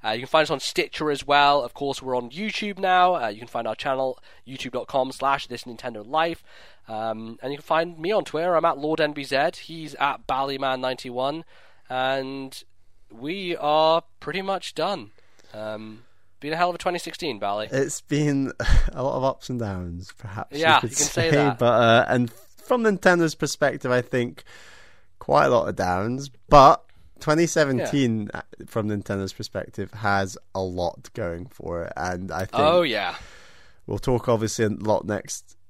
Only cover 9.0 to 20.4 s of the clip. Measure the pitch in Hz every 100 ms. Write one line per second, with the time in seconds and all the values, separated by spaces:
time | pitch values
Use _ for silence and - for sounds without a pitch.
9 | 151 147 135 135 160 - - 165 151 139
10 | 143 - - 131 139 135 135 131 127 127
11 | 127 120 131 160 160 - - - - 127
12 | 131 135 135 135 135 - - - - -
13 | - 113 139 196 180 170 147 151 156 165
14 | - - - 175 190 190 - - 196 190
15 | 104 - - - - 107 107 107 110 110
16 | - - - - 147 160 175 170 185 175
17 | - - 160 107 101 104 107 131 143 -
18 | - 147 147 139 135 - 120 - - -
19 | 131 135 135 131 - 123 107 95 87 87
20 | 92 - 107 101